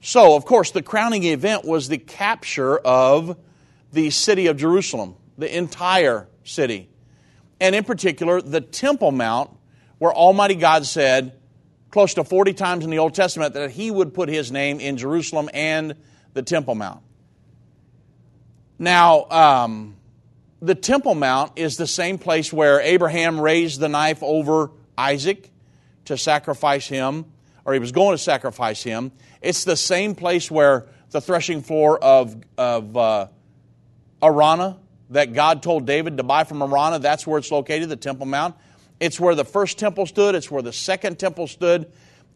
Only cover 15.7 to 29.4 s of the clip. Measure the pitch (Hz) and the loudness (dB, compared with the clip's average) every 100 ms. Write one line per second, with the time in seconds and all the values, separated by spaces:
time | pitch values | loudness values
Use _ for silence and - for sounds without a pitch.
15.7 | 156 156 147 _ _ _ - 127 165 131 | -4 -6 -12 _ _ _ -10 -4 -4 -2
16.7 | 113 101 92 _ _ _ _ _ _ _ | -6 -8 -14 _ _ _ _ _ _ _
17.7 | _ _ _ _ _ _ _ _ _ _ | _ _ _ _ _ _ _ _ _ _
18.7 | _ 170 175 170 156 - 165 156 135 117 | _ 2 6 8 6 4 4 6 6 0
19.7 | 110 107 98 _ _ _ _ _ _ 165 | -6 -14 -20 _ _ _ _ _ _ -4
20.7 | 185 - 277 262 170 139 131 147 - 160 | -4 0 -2 0 0 0 0 -2 -4 -8
21.7 | 147 165 - 175 185 175 160 156 156 151 | -6 -6 -4 -4 -6 -2 -2 -2 2 4
22.7 | 143 147 180 165 165 165 160 156 165 170 | 4 4 2 2 0 -2 0 0 2 0
23.7 | 135 156 147 156 156 143 156 147 156 151 | -4 -2 0 0 -2 -2 -2 0 0 0
24.7 | - _ - 135 143 143 202 - _ _ | -8 _ -4 -2 -2 -2 -6 -8 _ _
25.7 | _ _ _ - 135 - 147 147 139 147 | _ _ _ -10 -6 -2 -2 -2 -4 0
26.7 | 143 - 135 131 151 156 _ _ _ - | -2 -4 -6 -4 -6 -12 _ _ _ -4
27.7 | 135 120 127 202 170 - 139 135 110 117 | -4 -2 2 2 2 -2 -4 -4 -6 -6
28.7 | 110 123 113 127 _ _ _ | -4 -8 -8 -8 _ _ _